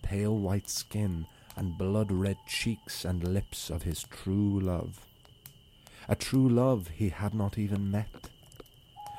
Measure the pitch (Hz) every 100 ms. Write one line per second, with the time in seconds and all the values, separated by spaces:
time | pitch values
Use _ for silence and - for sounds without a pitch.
0 | - 101 104 110 98 101 - - - 107
1 | 104 85 82 - - - 92 85 92 104
2 | 104 95 98 95 - - 117 110 - -
3 | 90 90 87 95 - - - 82 - 78
4 | - - - 98 104 98 92 87 87 92
5 | - - - - - - - - - -
6 | - - - 131 131 120 127 123 87 -
7 | 104 - 104 107 101 104 104 101 101 98
8 | 107 - - - - - - - - -
9 | -